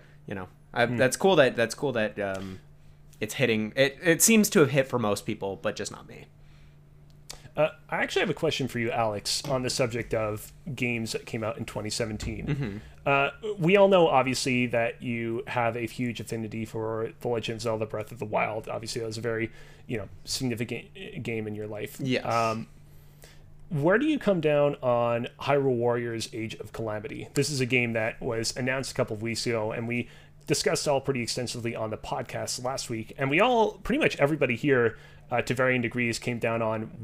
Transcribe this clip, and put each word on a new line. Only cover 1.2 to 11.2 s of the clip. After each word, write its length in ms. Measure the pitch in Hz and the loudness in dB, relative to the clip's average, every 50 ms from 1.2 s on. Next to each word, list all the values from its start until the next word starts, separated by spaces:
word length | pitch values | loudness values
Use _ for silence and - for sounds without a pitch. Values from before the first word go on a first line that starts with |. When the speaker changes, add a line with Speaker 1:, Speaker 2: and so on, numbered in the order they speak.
| - 190 185 | 4 6 8
Speaker 1:
that, 180 | 156 131 123 110 | 8 6 6 4
that's 200 | 117 117 113 - | 2 0 0 -2
cool 160 | - 151 135 117 | -2 -4 -2 0
that, 260 | 110 107 104 - 104 | 0 -2 -2 -2 -4
um, 400 | 101 98 95 95 98 95 95 - - - - - - - - - - - - - | -4 -4 -4 -4 -6 -10 -12 -14 -16 -20 -20 -20 -20 -20 -20 -20 -20 -20 -10 -8
it's 160 | 107 104 - | -8 -6 -2
hitting, 380 | - 127 117 110 107 107 107 - | 0 2 2 2 2 -2 0 2
it, 220 | 135 135 139 - - 180 | 4 4 2 2 2 2
it 180 | 170 165 - | 2 4 6
seems 280 | - 226 226 220 202 - | 6 6 8 6 6 6
to 80 | - 185 | 6 6
have 100 | 147 123 | 6 6
hit 160 | 143 139 131 | 6 2 2
for 120 | - 127 123 | 2 0 0
most 260 | 113 104 101 - - | 2 2 0 0 -2
people, 320 | 117 104 - 98 98 95 - | -4 -6 -4 -4 -6 -6 -4
but 140 | - 104 101 | -4 -4 -4
just 160 | - 98 - | -4 -6 -8
not 160 | - - - | -10 -12 -16
me. 180 | - - - - - - - - - - - - - - - - - - - - - - - - - - - - - - | -18 -18 -18 -20 -20 -20 -20 -20 -20 -20 -20 -20 -20 -20 -20 -20 -20 -20 -20 -20 -20 -20 -20 -18 -18 -18 -18 -18 -6 0
Speaker 2:
Uh, 140 | 147 156 - - - - | 2 2 2 0 -4 -10
I 100 | - 165 | -6 -4
actually 240 | 190 262 - - 392 | -2 -2 0 0 0
have 100 | - 185 | 0 0
a 20 | - | 0
question 320 | - 170 151 - - 135 | 0 0 0 0 0 -2
for 120 | - - 120 | -2 -2 -2
you, 120 | 113 117 | -2 0
Alex, 520 | - 120 113 110 104 101 - - - - - | 0 2 0 0 0 -2 -2 -4 -4 -2 -2
on 140 | 135 135 127 | -2 -2 0
the 80 | 127 123 | 0 0
subject 440 | - - 131 117 117 117 110 - 120 | 0 0 0 0 0 -4 -4 -2 -2
of 360 | 110 110 107 107 104 - - - - - 165 123 | -2 0 -2 -4 -6 -8 -12 -18 -14 -10 -10 -4
games 380 | 117 127 120 120 113 113 107 | -2 -2 0 0 -2 -2 -4
that 160 | - - | -6 -6